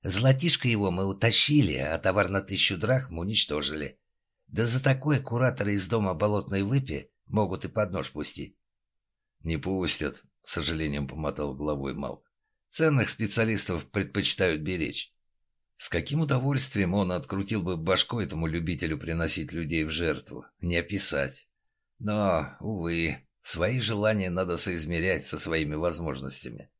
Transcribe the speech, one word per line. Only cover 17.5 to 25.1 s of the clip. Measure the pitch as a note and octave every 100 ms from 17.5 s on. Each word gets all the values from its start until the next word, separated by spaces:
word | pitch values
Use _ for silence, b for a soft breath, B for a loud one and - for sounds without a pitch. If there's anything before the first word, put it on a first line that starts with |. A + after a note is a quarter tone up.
| A2
бы | F2 F2
башку | D#2+ F#2 - A#2
этому | F#2+ D#2+ E2
любителю | E2 E2 F2 E2+ D2+
приносить | C2+ E2 E2 - D2+
людей | E2 D#2+ D#2+
в | D#2
жертву, | D#2 E2+ D2 - B1+ - _
не | E2+ E2+
описать. | E2+ G2 - D2 C2+ - - _ _ _ _ _
Но, | G#2 G#2+ G2+ E2 C2+ -
увы, | - G#2 E2 E2 E2 C2+ _ _
свои | - E2 F2+ B2+
желания | A2 G#2 G#2+ A2 F#2
надо | F2 F2+ E2+
соизмерять | - F2 D#2 E2+ F2+